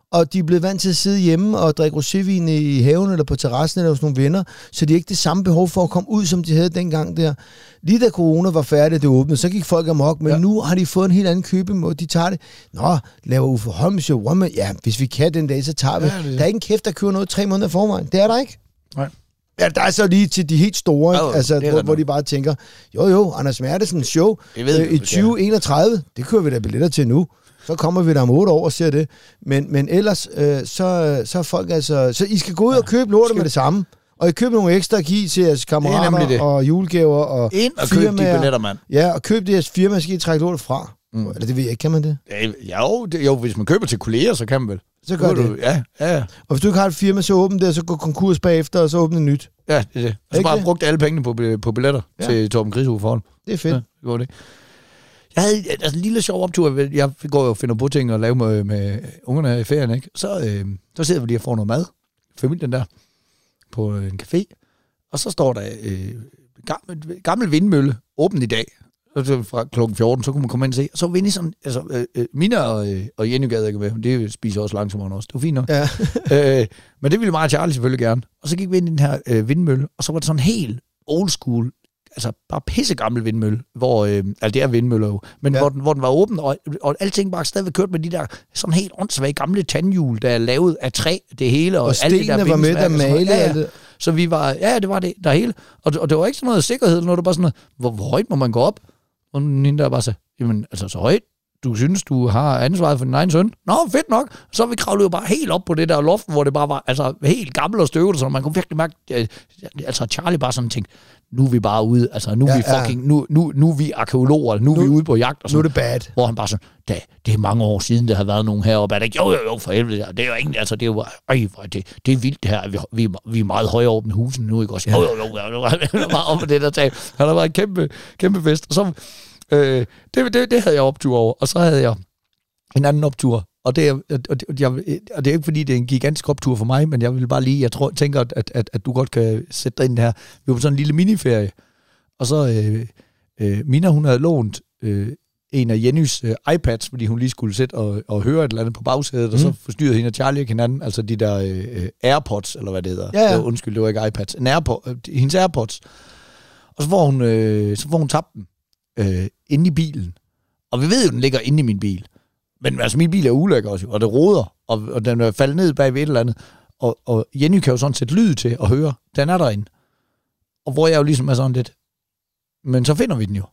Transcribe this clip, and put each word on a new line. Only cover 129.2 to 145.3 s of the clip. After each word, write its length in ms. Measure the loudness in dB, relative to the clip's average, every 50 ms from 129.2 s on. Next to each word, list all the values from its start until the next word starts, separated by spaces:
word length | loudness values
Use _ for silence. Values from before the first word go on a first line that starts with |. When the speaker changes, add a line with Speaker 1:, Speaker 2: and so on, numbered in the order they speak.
| -20 -20 -20 _ _ 0
Speaker 2:
øh, 340 | 2 4 4 4 2 0 -2 -4 _ -14 _ _ -2
det, 200 | -2 0 0 2
det, 180 | 0 2 2
det 100 | 2 2
havde 140 | 2 2 2
jeg 80 | 4 2
optur 340 | 2 0 0 -2 0 2 2
over. 160 | 2 2 0 0
Og 60 | -2 -2
så 120 | 0 2
havde 220 | 2 4 4 4
jeg 140 | 2 0 0 -4 -8 -14 _ _ _ _ _ _ _ _ _ _ _ _ 0
en 100 | 2 2
anden 180 | 2 2 2 0
optur. 440 | -2 -2 0 0 0 0 0 -2 -6 _ _ -4
Og 120 | -2 0
det 120 | 2 2 2
er, 60 | 2 0 -4 -6 -6 -6 -4 -4
og 100 | -6 -6
det, 40 | -6 -6
og 100 | -4 -2
jeg, 120 | -2 0 -2 -2 -4 -6 -6 -6 -8 -10 -8
og 100 | -4 0
det 60 | 0
er 40 | 0
ikke, 80 | 0 0
fordi 200 | -2 -2 -2 0
det 100 | 0 0
er 40 | 0
en 100 | 0 0
gigantisk 420 | -2 0 0 0 -2 -2 -2 -4
optur 260 | -4 -2 -2 -2 -2
for 100 | 0 0
mig, 240 | 0 0 2 2 0
men 120 | 0 0
jeg 140 | 0 0 0
vil 120 | -2 -2 0
bare 140 | 0 0
lige, 200 | 0 0 0 2
jeg 100 | 0 0
tror, 180 | 0 -2 -2 -2
tænker, 320 | -2 -2 -2 0 0 0
at, 120 | -2 -2 -2
at, 160 | -6 -6 -4 -4
at, 140 | -4 -4 -4 -6
at 120 | -6 -4
du 80 | -4 -2
godt 180 | -2 -2 -2
kan 340 | 0 0 0 2 0 -2 -4 -6
sætte 260 | -10 -8 -6 -6 -2 0
dig 80 | 0
ind 80 | 0 2
i 20 |
det 80 | 2 2
her. 80 | 0
Vi 300 | 0 -4 -8 -20 -20 _ _ -2
var 60 | -2
på 80 | 0
sådan 120 | 0 0 0
en 40 | 0
lille 160 | 0 0 2
miniferie, 580 | 2 2 2 2 2 2 0 0 2 0 -2 -6 _ _ _ _ _ _ _ _ _ _ _ _ -6
og 80 | -4 0
så, 200 | 0 2 2 2
øh, 380 | 2 2 0 0 0 -2 -4 -8 -14 _ _ _ _ _ _ _ _ -4
øh, 200 | -2 -2 -2 -2 0
Mina, 240 | 0 0 2 4 4
hun 160 | 4 4 4
havde 140 | 2 2 2
lånt, 420 | 2 2 2 2 0 -2 -4 -10 -16 _ _ _
øh, 260 | -6 -4 -2 -2 -4 -6 -8 -12 _ _